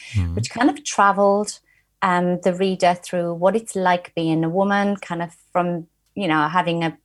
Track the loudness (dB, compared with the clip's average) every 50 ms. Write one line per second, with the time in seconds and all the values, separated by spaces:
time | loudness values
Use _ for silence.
0 | -14 -6 -4 -2 -2 -2 -2 -4 -4 -4 -2 0 0 0 0 -2 -8 -6 0 2
1 | 4 4 4 4 4 4 4 2 0 -4 -8 -14 _ _ _ _ _ _ _ -4
2 | -2 0 0 2 2 0 0 0 0 -2 0 0 0 -2 0 2 2 2 2 2
3 | -4 -6 -4 -4 -2 -2 -2 0 2 2 2 0 -2 -4 -4 -2 0 2 2 0
4 | -2 -6 -6 -2 0 0 2 2 0 0 0 0 0 2 2 2 0 0 -2 -4
5 | -6 -8 -6 -6 -6 -8 -10 _ _ _ -2 0 0 0 -2 -4 -6 -10 _ _
6 | _ _ -10 -4 -2 0 2 2 2 2 2 0 0 0 0 -2 -2 -4 -4 -6
7 | _